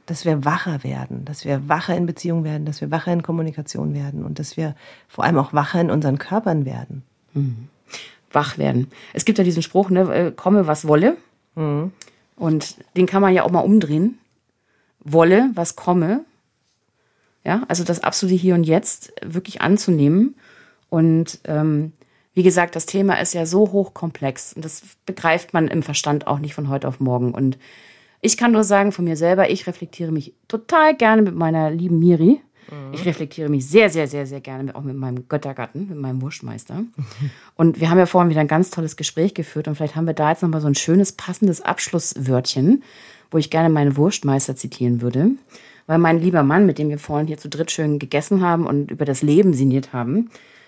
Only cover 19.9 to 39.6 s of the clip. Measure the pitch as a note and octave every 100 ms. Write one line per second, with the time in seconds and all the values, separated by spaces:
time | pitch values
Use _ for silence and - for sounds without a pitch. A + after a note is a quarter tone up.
19.9 | D#3+ C#3+ F3+ C4+ - _ _ _ _ _
20.9 | E3 E3 D#3+ E3 - - D3+ D#3 D3 D#3
21.9 | - _ _ _ F#3 F3+ F3+ F3 E3+ -
22.9 | G3 G3 - - F3 D#3+ F#3 G3+ G3 F#3
23.9 | - E3+ - C#3 C3 - - D#3+ - -
24.9 | _ - F#3+ E3 E3+ - E3+ D#3+ E3 D3
25.9 | C#3+ D3 D3 - C#3+ D3 - C#3 C#3 C3+
26.9 | C3 C3 B2 B2 A#2+ C3+ C3 - - -
27.9 | _ _ _ A3 - A#3+ A3 G3+ G3+ G3+
28.9 | G3 F3 D#3 E3+ F#3+ - F#3+ - - E3+
29.9 | - E3 D#3 C#3+ - - A3+ - E4+ D#4
30.9 | D#4 A3+ A3 G3+ E3+ D#3+ D#3+ D#3 E3 F3
31.9 | E3 F3 E3 E3+ C#4+ _ _ - D3 C3+
32.9 | C#3+ F3+ D3+ D3+ - D3+ C#3+ C3 G3 G#3
33.9 | D#3+ C#3+ C#3+ C3+ C#3 C#3 C3+ C#3 - C#3
34.9 | C3+ C3 B2 B2 D3 C#3+ C3+ A#2+ D3 G3
35.9 | D3+ C3 C3 C3 - B2 A2 - D#3 A#3
36.9 | - A2+ - C#3 - - - E3 D#3+ E3
37.9 | F3+ F3 F3+ F3 D#3 D3+ D#3 F#3 E3+ D#3+
38.9 | - D3+ - F#3+ - D#3 D3+